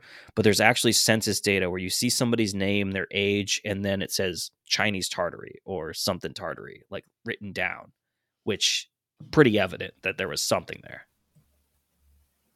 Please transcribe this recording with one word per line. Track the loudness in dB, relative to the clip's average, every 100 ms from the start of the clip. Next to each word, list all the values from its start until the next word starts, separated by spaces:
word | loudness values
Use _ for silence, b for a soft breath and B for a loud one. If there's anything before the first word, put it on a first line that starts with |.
| B B B 4
but |
there's | 6 8
actually | 6 6 4
census | 4 4 4 2 0
data | 2 2 0
where | -2
you | -4
see | -2 0
somebody's | 0 2 2 0
name, | 0 0 0 0
their | -2 -4
age, | 0 2 2 0 -4
and | -4 -4 -2
then | -2
it | -2
says | -2 -4 -4 -10 -14 -4
Chinese | -2 0 -2 -4
Tartary | -4 -6 -6 -14 -14 -10
or | -8 -8
something | -4 -4 -4 -6
Tartary, | -8 -10 -10 -14 -20 _
like, | -16 -16 _ -10
written | -10 -8
down, | -6 -4 -6 -14 _ _ _ _ _
which | -4 0 0 -2 -6 _ _ -20 0
pretty | 6 6 6
evident | 2 -2 -10 -8
that | -8 -4
there | -4
was | -4
something | 0 -2 -2 -14
there. | -16 -20 -20 _ _ _ _ _ _ _ _ _ _ _ _ _ _